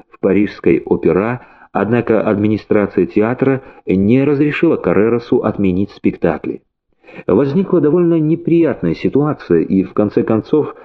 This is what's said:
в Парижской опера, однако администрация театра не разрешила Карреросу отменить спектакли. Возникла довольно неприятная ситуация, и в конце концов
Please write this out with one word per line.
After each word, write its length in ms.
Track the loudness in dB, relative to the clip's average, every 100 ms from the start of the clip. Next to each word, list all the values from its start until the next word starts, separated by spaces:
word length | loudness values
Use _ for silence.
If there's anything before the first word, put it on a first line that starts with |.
| _
в 120 | -4
Парижской 600 | 0 0 0 -2 0 0 0
опера, 560 | -2 0 0 -2 -6 -12 -20 -8
однако 520 | -4 0 0 0 0
администрация 800 | 0 0 0 -2 -2 0 0 0
театра 560 | 0 0 -2 0 -2 -2 -6 -12
не 400 | -4 0 2 2
разрешила 520 | 2 0 -2 0 0 0
Карреросу 680 | 0 2 2 0 0 -2
отменить 460 | -2 -2 0 0 -4
спектакли. 720 | -4 -4 -2 -2 -2 -6 -10 _ _ _ _ -20 -10 0
Возникла 540 | 0 2 0 0 0
довольно 380 | 2 2 2 0
неприятная 760 | 0 -2 0 2 2 0 -4
ситуация, 640 | -2 -2 0 0 -4 0 0
и 240 | 2 0
в 100 | 0
конце 280 | 0 0 0
концов 520 | 0 -2 0 -2 -2 -8